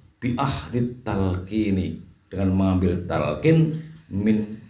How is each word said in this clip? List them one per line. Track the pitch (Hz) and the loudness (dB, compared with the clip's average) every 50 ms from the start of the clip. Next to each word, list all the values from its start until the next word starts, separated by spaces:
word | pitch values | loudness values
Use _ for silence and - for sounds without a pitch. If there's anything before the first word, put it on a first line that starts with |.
| - - _ - - | -20 -20 _ -6 -4
bi | 135 120 120 | -4 -2 0
ahli | 143 143 - - - - 117 123 120 123 - - - | -2 -2 -2 -4 -8 -4 -2 -2 -2 -2 -4 -8 -6
talqini, | 110 101 98 95 92 92 92 - - 107 110 104 98 95 92 87 80 - - - - - _ _ - | -4 -2 0 0 0 0 -2 -4 -4 -2 -2 0 2 2 0 0 -2 -4 -8 -14 -18 -20 _ _ -12
dengan | - 92 98 95 95 | -4 -2 0 2 2
mengambil | 95 95 95 92 90 95 87 87 87 87 | 4 4 4 4 4 2 2 0 0 -2
talqin, | 87 80 78 76 76 76 - - 156 160 160 - - - - - - - - - - | -4 -2 -2 0 -2 -2 0 4 4 6 6 4 2 0 -6 -10 -12 -18 -20 -18 -8
min | 95 98 101 110 107 107 104 - - - - | -6 -2 2 2 2 2 0 -4 -8 -14 -16